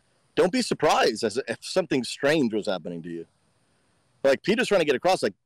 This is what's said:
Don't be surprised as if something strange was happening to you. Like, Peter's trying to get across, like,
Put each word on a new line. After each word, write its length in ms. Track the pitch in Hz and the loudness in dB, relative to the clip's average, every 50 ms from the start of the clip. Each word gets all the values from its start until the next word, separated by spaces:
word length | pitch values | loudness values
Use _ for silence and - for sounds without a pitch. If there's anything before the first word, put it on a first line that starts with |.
| _ _ _ _ _ _ _ | _ _ _ _ _ _ _
Don't 180 | - 160 185 | 0 2 2
be 120 | 175 254 226 | 2 0 -2
surprised 600 | - - - 147 156 196 262 - 147 113 98 113 | -2 -2 0 2 2 4 4 2 0 0 -2 -4
as 160 | 107 98 123 - - | -4 -4 -4 -6 -6
if 120 | 110 - | -8 -10
something 420 | - - - 190 - - 160 131 117 | -10 -4 -4 -4 -2 0 -2 -2 -2
strange 520 | - - - - 139 156 165 131 110 110 | -4 -6 -2 0 0 2 2 2 0 0
was 100 | 107 92 | -2 -2
happening 380 | 104 95 90 78 92 87 85 80 | -4 -4 -4 -6 -8 -10 -10 -10
to 60 | 87 | -10
you. 180 | 85 82 82 - _ _ _ _ _ _ _ _ _ _ _ _ _ _ _ _ _ _ - | -10 -12 -12 -14 _ _ _ _ _ _ _ _ _ _ _ _ _ _ _ _ _ _ 2
Like, 180 | 139 135 - | 2 2 2
Peter's 280 | - 170 220 220 226 - | 2 0 0 0 2 2
trying 120 | 202 185 | 2 2
to 40 | 160 | 4
get 100 | 147 131 | 2 2
across, 260 | 117 - 175 190 - | 2 2 2 2 2
like, 120 | - 107 - - _ | 0 -2 -4 -6 _